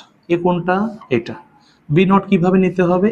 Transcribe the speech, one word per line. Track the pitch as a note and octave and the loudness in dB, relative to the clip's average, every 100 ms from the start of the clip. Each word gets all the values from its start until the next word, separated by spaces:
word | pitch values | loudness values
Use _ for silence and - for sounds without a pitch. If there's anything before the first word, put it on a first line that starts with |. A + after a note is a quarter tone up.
| - _ - | -20 _ -4
এ | E3+ | -2
কোনটা? | F3+ F3 F3 F#3+ A3 - - | 0 -2 -2 -2 -4 -8 -4
এটা। | A#2 A2+ A2 - _ _ _ - | -4 -4 -14 -20 _ _ _ -2
বি | D3+ F#3 | 2 4
not | G3 G3 | 2 2
কিভাবে | F#3+ F3+ F#3+ | 0 2 2
নিতে | F#3 F3+ | 2 0
হবে? | F3 F3+ G#3 | 0 0 0